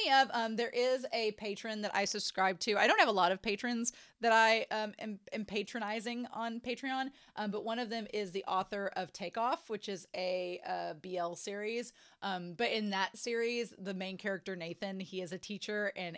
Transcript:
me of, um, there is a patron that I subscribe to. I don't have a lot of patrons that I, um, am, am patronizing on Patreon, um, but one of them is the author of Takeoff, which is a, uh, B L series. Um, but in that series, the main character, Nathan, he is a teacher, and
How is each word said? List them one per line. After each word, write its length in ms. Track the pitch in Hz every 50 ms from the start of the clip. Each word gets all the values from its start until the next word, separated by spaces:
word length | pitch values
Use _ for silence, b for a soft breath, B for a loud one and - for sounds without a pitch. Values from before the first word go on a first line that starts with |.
| 427
me 80 | 302
of, 180 | 269 269 269 208 -
um, 220 | 233 226 226 220
there 160 | 214 233 - -
is 320 | 240 247 254 254 269 247 - -
a 200 | 233 226 214 208
patron 500 | - 214 208 196 - - 226 220 214 208
that 120 | 196 -
I 100 | 196 202
subscribe 540 | 196 - 208 - - - - 190 190 190 170
to. 160 | - 233 208 196
I 100 | 202 247
don't 120 | 370 427
have 100 | 339 254
a 20 |
lot 200 | 208 190 180 175
of 120 | 190 - -
patrons 500 | 226 247 233 - 240 240 233 240 - B B B B B B
that 120 | 226 233
I, 340 | 220 226 220 220 226 226 208 -
um, 220 | - 214 214 214 - -
am, 220 | - 214 208 190 _ -
am 140 | - 214 208
patronizing 800 | - 190 214 202 - - 240 214 202 214 226 196 240 240 240 247 - -
on 260 | 214 226 233 226 240
Patreon, 520 | - 254 247 - - 262 262 262 269 277 b b b b b
um, 160 | - 214 208
but 120 | 196 208 -
one 140 | 220 226 240
of 140 | 247 202
them 160 | 233 226 214 -
is 200 | - 214 208 180
the 120 | 165 196 -
author 460 | - 190 185 196 - 208 202 196 190 -
of 180 | 185 185 - -
Takeoff, 560 | - 196 175 - 233 226 254 311 330 - -
which 180 | 220 202 - 214
is 200 | 196 190 - - -
a, 440 | 180 185 185 185 185 180 180 180 180 - 180
uh, 260 | 185 175 170 175 165
B 220 | 151 - 185 180 180
L 180 | 170 175 175
series. 580 | - - 214 202 202 208 214 233 240 233 - b b b b b b -
Um, 320 | 202 190 180 175 175 170 151
but 140 | 240 -
in 180 | 220 220 214 208
that 260 | 196 190 190 185 -
series, 560 | - - 247 233 233 233 233 240 240 233 185 - -
the 160 | 190 196 190
main 240 | 185 190 190 190 180
character, 380 | - 208 196 180 - 196 190
Nathan, 440 | 180 165 170 165 - 208 196 190 190
he 220 | 185 - 190 185
is 100 | 185 156
a 60 | 185 180
teacher, 560 | - - 208 190 - - 214 208 208 202 -
and 220 | - 180 175 151